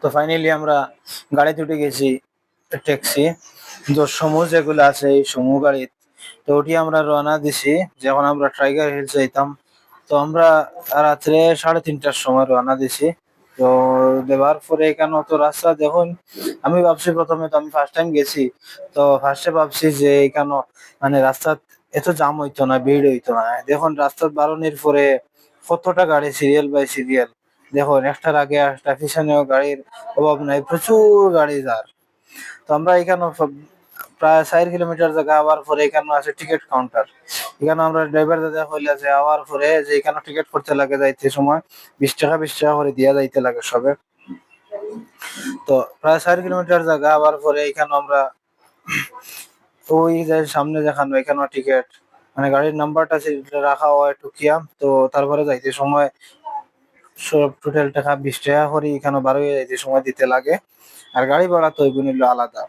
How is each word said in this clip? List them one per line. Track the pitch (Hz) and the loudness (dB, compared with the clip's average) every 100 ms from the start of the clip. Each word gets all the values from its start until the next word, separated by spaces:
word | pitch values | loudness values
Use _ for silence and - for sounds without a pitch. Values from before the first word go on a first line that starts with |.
তো | 147 139 | 0 0
finally | 156 165 160 156 | 0 0 0 -2
আমরা | 151 147 131 - - - _ 143 | 0 0 -2 -10 -20 -20 _ 0
গাড়িতে | 147 156 151 | 0 0 -6
উঠে | 156 | -4
গেছি, | 147 127 139 131 _ _ _ _ _ - - | -4 0 0 -2 _ _ _ _ _ -10 -4
ট্যাক্সি। | 139 - 143 151 165 - - - - - 143 | -4 -2 -2 -2 -2 -14 -20 -20 -18 -4 0
যে | 143 - | 0 0
সমু | 160 156 170 | 0 0 2
যেগুলো | 165 151 151 143 | 0 0 4 4
আছে, | 139 143 139 | 4 2 2
এই | 139 | 2
সমু | 131 127 135 143 | -2 0 2 2
গাড়ি। | 139 127 _ _ _ - - | 0 -4 _ _ _ -20 -16
তো | - 143 | 0 0
উঠে | 147 165 | 2 0
আমরা | 160 156 151 | 2 0 2
রওনা | 147 147 156 | 0 0 -2
দিছি, | 147 139 139 160 185 _ | -2 -2 0 0 -2 _
যখন | 135 135 143 | -2 0 0
আমরা | 143 139 - | 0 -2 0
টাইগার | 139 143 151 143 | -2 0 -2 -4
হিলস | 139 143 | -4 -2
যাইতাম। | 131 139 139 143 _ _ _ _ _ | -2 -2 -4 -6 _ _ _ _ _
তো | 147 | -2
আমরা | 147 160 165 156 147 - - 143 151 | 0 4 6 6 2 -8 -4 0 2
রাত্রে | 147 - 156 165 160 | 0 2 4 4 2
সাড়ে | 160 165 160 | 0 -2 -2
তিনটার | 147 143 127 | -4 -4 -4
সময় | 135 131 131 | 0 0 2
রওনা | 127 127 135 | 2 2 -2
দিছি। | 131 - 151 170 _ _ _ - | -2 -2 -2 -2 _ _ _ 0
তো | 127 127 131 131 131 131 131 | 2 4 4 2 2 2 0
দেওয়ার | 135 139 151 - | 2 2 0 -2
পরে | 156 156 | 0 0
এখানে | 147 156 156 151 | 0 -2 -2 -2
তো | 156 147 | 0 0
রাস্তা | 147 170 156 | 0 0 0
দেখুন, | 151 165 175 175 _ - - - - | 0 0 -2 -4 _ -10 -10 -6 -2
আমি | 175 175 | 2 2
ভাবছি | 160 175 165 | 2 0 -2
প্রথমে, | 160 160 160 | 0 -2 0
তো | 151 | -2
আমি | 151 151 | -2 -4
ফার্স্ট | 143 - | -2 -2
টাইম | 170 147 | 0 0
গেছি, | 139 147 127 _ - - - - | 0 -2 -4 _ -20 -20 -10 0
তো | 143 135 | 2 4
ফার্স্টে | 139 139 - 160 | 0 -2 -2 0
ভাবছি | 151 - 160 143 | 0 0 -2 2
যে | 143 143 139 | 4 4 4
এখানে | 147 143 143 - _ - _ | 2 -2 -2 -6 _ -20 _
মানে | 139 139 131 | 0 2 2
রাস্তা | 131 160 156 _ _ _ 151 | 0 -4 -4 _ _ _ -4
এত | 165 156 | -2 0
জ্যাম | 147 151 | 0 0
হইতো | 143 - 131 | -8 -2 0
না, | 131 127 | 0 2
ভিড় | 143 143 | 4 4
হইতো | 127 - 117 | 0 -2 -2
না। | 113 120 123 | -2 -4 -2
দেখুন | 143 160 147 | 0 0 0
রাস্তা | 143 - 160 147 | -2 -2 -4 0
বাড়ানোর | 147 160 160 147 | -2 0 -4 -2
পরে | 151 143 143 135 - _ _ _ - | 0 2 2 2 -2 _ _ _ -4
কতটা | 170 185 180 175 | -2 0 0 2
গাড়ি, | 151 147 135 | 2 -2 -2
serial | 139 147 143 143 | 2 2 2 -2
by | 135 - | -2 -6
serial। | 127 131 120 _ _ _ _ 143 | -2 -2 -2 _ _ _ _ -2
দেখুন | 143 139 135 | 2 2 0
একটার | 147 165 151 | -4 -2 0
আগে | 143 147 143 | 0 0 0
একটা, | 135 - 135 | -2 -6 -4
পিছনেও | 147 165 151 147 135 | -4 -4 0 0 2
গাড়ির | 135 143 139 - - - - | 0 0 -4 -12 -20 -6 0
অভাব | 151 147 143 | 0 0 -2
নাই, | 139 139 | -4 -2
প্রচুর | 165 - 220 214 202 196 170 | -6 2 4 6 6 6 4
গাড়ি | 147 143 131 | 2 -2 -4
যার। | 113 - _ _ _ _ - - - - | -6 -8 _ _ _ _ -20 -20 -20 -4
তো | 151 | -2
আমরা | 165 180 | 4 2
এখানে | 175 180 175 151 | 2 -2 -2 -2
সব | 151 143 147 _ _ - - _ | -4 -4 -20 _ _ -20 -20 _
প্রায় | 156 160 156 | 4 4 4
চার | 170 175 | 0 0
কিলোমিটার | 175 170 160 165 156 | -2 -4 0 0 0
জায়গা | 143 151 | 2 2
আবার | 151 151 151 | 4 0 0
পরে | 147 147 | 0 2
এখানে | 151 151 147 | 0 0 -2
আছে | 143 139 | -2 -10
টিকিট | 156 160 - | -6 -6 -2
কাউন্টার। | 131 127 117 110 _ - - - - | -4 -2 -4 -4 _ -14 -12 -12 -6
এখানে | 147 156 160 | -2 0 0
আমরা | 160 156 | 0 -2
ড্রাইভার | 151 156 165 | 0 0 0
দাদা | 160 156 151 | -2 -6 -6
কইলা | 151 147 139 | -6 -4 -4
যে | 143 139 | 0 2
আবার | 147 151 143 | 2 0 -2
পরে | 143 147 160 143 | -2 0 0 2
যে | 147 | 0
এখানে | 147 151 151 | 0 -6 -8
টিকিট | 151 156 | -8 -4
করতে | 151 139 143 | -6 -2 -2
লাগে | 135 139 | 0 0
যাইতে | 139 135 139 135 | 0 0 -4 0
সময় | 139 156 - - - _ | 0 0 -4 -20 -20 _
বিশ | 139 - | -4 0
টাকা, | 147 160 | -2 0
বিশ | 156 - | -4 -2
টাকা | 151 147 | 0 0
করে | 143 127 | -2 2
দিয়া | 131 139 | 2 2
যাইতে | 135 139 127 | 0 -2 -2
লাগে | 120 - | -4 -6
সবে। | 123 127 143 _ _ _ - _ _ _ 403 415 453 453 _ - - 262 269 - | -2 -2 -4 _ _ _ -20 _ _ _ -14 -14 -16 -20 _ -16 -12 -12 -12 0
তো | 135 120 - | 0 0 -4
প্রায় | 156 160 175 | 0 0 2
চার | 180 180 | 0 0
কিলোমিটার | 180 175 175 165 | -4 0 0 2
জায়গা | 156 147 151 | 0 2 4
আবার | 151 151 | 4 2
পরে | 151 147 147 | 0 0 -2
এখানে | 143 147 143 | -4 -2 -2
আমরা | 139 143 135 _ _ _ _ _ - - - 508 - - - _ _ _ - | 0 0 0 _ _ _ _ _ -10 -8 -8 -16 -20 -20 -20 _ _ _ -2
ওই | 160 165 165 160 | 0 2 0 -2
যে | 160 151 151 | -2 -2 -4
সামনে | 147 156 151 | -4 -2 -4
দেখানো, | 143 139 135 | -2 -2 -2
এখানে | 131 143 139 | -2 -4 -4
টিকিট, | - 131 131 123 _ _ _ _ - | -4 0 0 -2 _ _ _ _ -4
মানে | 139 | 0
গাড়ির | 139 151 151 | 0 0 -2
নাম্বারটা | 147 151 160 160 | -2 -2 -2 -2
সেটা | 151 143 135 143 143 | -4 -8 -6 -4 -2
রাখা | 139 151 147 | 0 2 2
হয় | 143 139 | 2 -2
টুকিয়া। | 139 - 147 160 156 _ | -12 -4 0 0 -4 _
তো | 139 135 131 | 0 2 2
তারপরে | 143 139 147 147 | 0 -2 -2 -2
যাইতে | 127 127 135 | -2 -4 -4
সময় | 139 143 143 _ - _ - - - _ _ _ _ _ - | -2 0 0 _ -20 _ -14 -14 -14 _ _ _ _ _ -2
সব | 151 143 135 | 0 0 -2
টোটাল | 147 147 143 143 | -6 -2 -2 -2
টাকা | 143 143 139 | -2 -4 -4
বিশ | 127 143 | -6 -2
টাকা | 143 147 | 0 0
করে | 151 147 143 | -2 -4 -4
এখানে | 143 139 135 | -2 -2 0
বার | 135 | 0
হয়ে | 143 139 | 0 -4
যাইতে | 127 127 | -4 -8
সময় | 135 135 131 | -2 -2 -2
দিতে | 131 131 | -2 0
লাগে। | 131 135 185 _ _ _ - - - | 0 0 -4 _ _ _ -20 -8 -4
আর | 131 | 0
গাড়ি | 147 180 | 0 2
ভাড়া | 175 160 156 | 2 0 2
তো | 139 | 0
ওইগুলো | 135 135 | 0 -4
হইলো | 131 127 | 0 0
আলাদা। | 123 120 - | 2 -2 -6